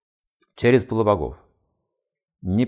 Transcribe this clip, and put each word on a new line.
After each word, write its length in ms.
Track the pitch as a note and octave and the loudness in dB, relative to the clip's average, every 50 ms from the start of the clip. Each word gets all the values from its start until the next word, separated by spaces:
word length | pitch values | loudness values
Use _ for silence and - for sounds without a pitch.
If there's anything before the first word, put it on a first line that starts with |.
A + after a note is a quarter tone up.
| _ _ _ _ _ _ _ _ _ _ _ | _ _ _ _ _ _ _ _ _ _ _
через 280 | - - A#2+ B2+ B2 - | -2 2 2 2 2 2
полубогов. 520 | - A2 A2 A2 G#2 G#2 E2+ D2 B1+ B1+ - _ _ _ _ _ _ _ _ _ _ _ _ _ _ _ _ _ _ _ _ | -2 -4 -2 0 0 0 0 -2 -6 -10 -14 _ _ _ _ _ _ _ _ _ _ _ _ _ _ _ _ _ _ _ _
Не-, 240 | - F2+ F#2 A2 B2+ | -6 -4 -2 -2 -2